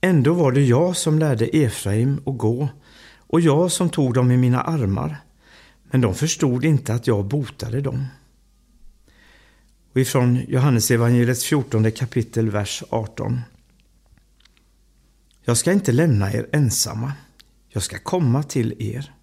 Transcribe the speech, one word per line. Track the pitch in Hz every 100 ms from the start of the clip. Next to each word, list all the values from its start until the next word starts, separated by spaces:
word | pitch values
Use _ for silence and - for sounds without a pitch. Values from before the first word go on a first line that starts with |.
Ändå | 185 170 127
var | 170 147
det | 127
jag | 139 120 175 175
som | - 156
lärde | 156 120 117
Efraim | 156 131 - 101 104 123 143 139
att | 131
gå, | 110 120 147 - _ - - -
och | _ 165
jag | 165 143 175
som | - 175
tog | - 131
dem | 123 127
i | 123
mina | 127 123
armar. | - 165 104 104 151 147 _ _ _ - - _ _
Men | 131
de | 117
förstod | 90 160 - 147 123
inte | 147 147 -
att | 117 117
jag | 104
botade | 101 143 131 - 110 120
dem. | 139 123 135 - _ _ _ _ _ _ - _ _ _ _ _ _ _ _ _ _
Och | 127
ifrån | 131 135 123 123 127
Johannes | 131 139 120 -
evangeliets | 117 117 120 120 123
fjortonde | - 151 127 110 110
kapitel, | 110 120 - 110 - 113
vers | 101 101 - -
arton. | 113 107 - - 123 117 _ _ _ _ _ _ _ _ _ _ _ _ _ _ _ _ _ _ _
Jag | - 120
ska | -
inte | 196 190
lämna | 120 165 107 98
er | 107 117
ensamma. | 151 131 - - 107 123 143 - _ - _ _
Jag | -
ska | - -
komma | - 180 143 127
till | 147 139 113 -
er. | 107 117 143 _